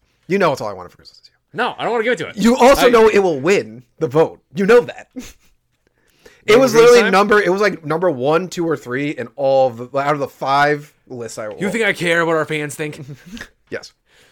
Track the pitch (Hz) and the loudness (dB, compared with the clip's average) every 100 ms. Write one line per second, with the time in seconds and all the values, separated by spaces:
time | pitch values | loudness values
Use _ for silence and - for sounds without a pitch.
0 | _ _ - 190 175 131 110 95 90 - | _ _ -6 0 0 -2 -6 -10 -16 -20
1 | _ _ _ _ _ 151 233 147 156 233 | _ _ _ _ _ -6 -6 -6 -6 -4
2 | 220 233 120 208 208 247 240 277 254 233 | -2 -4 -6 -2 0 4 4 4 4 4
3 | 220 202 190 147 139 196 110 113 - _ | 4 4 0 -2 0 0 -2 -12 -20 _
4 | 156 139 147 87 _ 135 196 240 147 - | -4 0 0 -2 _ -4 4 4 4 -6
5 | - 254 - _ _ _ _ _ _ _ | -18 -20 -20 _ _ _ _ _ _ _
6 | _ _ _ _ - 220 262 220 233 240 | _ _ _ _ 2 4 4 6 6 6
7 | 220 190 208 208 180 190 208 185 147 160 | 6 2 4 2 2 0 -2 -2 -6 -2
8 | 185 139 131 160 185 - 165 143 123 127 | -2 -2 -2 -2 -2 -6 -4 -4 -6 -6
9 | 143 143 117 - 135 135 131 113 123 135 | -6 -8 -12 -4 0 2 2 -2 -8 -4
10 | 139 151 131 - 143 139 147 147 147 _ | -2 -2 -6 -6 -2 2 2 0 -6 _
11 | _ 127 113 - 110 104 202 226 214 190 | _ -14 -12 -12 -12 -8 -6 -2 -4 -4
12 | 175 170 165 160 151 156 147 - 151 147 | -2 -2 0 -2 -4 -6 -8 -10 -12 -12
13 | 135 143 - 226 - _ _ 110 - _ | -18 -20 -20 -20 -20 _ _ -14 -14 _
14 | _ _ _ | _ _ _